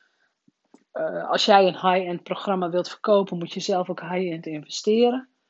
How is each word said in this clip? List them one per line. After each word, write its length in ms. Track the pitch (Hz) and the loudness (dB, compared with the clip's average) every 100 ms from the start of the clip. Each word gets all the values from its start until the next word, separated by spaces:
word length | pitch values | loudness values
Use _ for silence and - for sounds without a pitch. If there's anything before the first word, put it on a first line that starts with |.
| _ _ _ _ _ _ _ _ _ | _ _ _ _ _ _ _ _ _
Eh, 360 | - 160 170 170 | -8 -6 -6 -2
als 140 | - | 0
jij 220 | - 202 190 | 6 6 6
een 260 | 170 185 | 4 0
high-end 300 | 185 180 175 | 0 0 -6
programma 480 | - 180 - 190 175 | -8 -8 -4 -2 -2
wilt 180 | 180 170 | -2 -4
verkopen, 500 | - - 202 196 180 | -4 2 2 2 -4
moet 140 | 165 | -8
je 80 | - | -8
zelf 300 | 175 185 180 | -2 -2 -2
ook 100 | 175 | -6
high-end 460 | 165 180 185 160 165 | -6 -4 -4 -6 -8
investeren." 840 | 156 151 - - 220 240 254 254 _ _ | -12 -10 -6 0 4 4 2 -6 _ _